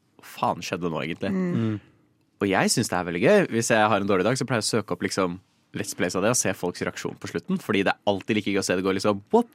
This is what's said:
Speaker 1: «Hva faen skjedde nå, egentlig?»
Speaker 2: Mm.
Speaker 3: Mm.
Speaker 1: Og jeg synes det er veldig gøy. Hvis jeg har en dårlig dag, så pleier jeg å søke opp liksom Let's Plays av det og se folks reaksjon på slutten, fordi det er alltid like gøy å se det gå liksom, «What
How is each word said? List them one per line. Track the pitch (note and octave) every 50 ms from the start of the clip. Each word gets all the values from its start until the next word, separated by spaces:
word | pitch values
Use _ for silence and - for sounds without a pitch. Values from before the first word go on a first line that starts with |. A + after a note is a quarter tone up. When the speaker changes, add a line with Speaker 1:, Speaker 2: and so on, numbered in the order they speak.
| _ _ _ -
Speaker 1:
«Hva | - - - - - A#2+ F#2
faen | - F#2
skjedde | - - F2+ E2+ F2 D#2+
nå, | D2+ C2+
egentlig?» | D#2 E2+ - - G2 G3
Speaker 2:
Mm. | F#3+ F#3 F3 F3 A#2+
Speaker 3:
Mm. | A2+ A2 G#2+ G#2+ - - _ _ _ _ _ _ _ _ _ -
Speaker 1:
Og | G2+ G2+
jeg | F#2 G2+ D3 G#3+
synes | - - A2+ - -
det | F2+
er | F2+ E2+
veldig | E2+ F2 G2
gøy. | D3+ G#3 G#3 E3+ -
Hvis | - A2+ A2+ - B2
jeg | A2 G#2+ G#2+
har | A2+ G2
en | G2+ G2+
dårlig | G#2 F#2 F2+ G#2+
dag, | B2+ C3
så | - A#2
pleier | C3 A2+
jeg | G#2 -
å | - A#2
søke | G2+ - F2+
opp | - G2+
liksom | G2 - - F#2+ F2+ F2 F#2+ - _ _ _ _ _ -
Let's | - E2+ - - -
Plays | G2 F2+ -
av | F#2+
det | F#2 A2
og | B2 -
se | - F#2+ F#2+
folks | - - F2+ F2 - G2
reaksjon | F#2 - - - - - -
på | - - -
slutten, | E2+ - - - F#3
fordi | - - A2 G2 G2
det | F#2+
er | - - -
alltid | - G2+ F#2+ - - A2+ G#2+
like | G2 G#2 G2
gøy | F#2+
å | F#2+
se | - F#2+ F#2
det | F#2
gå | F#2+ F#2+
liksom, | F#2+ - G#2+ G#2 G2 G#2 - -
«What | A3+ A#3+ - -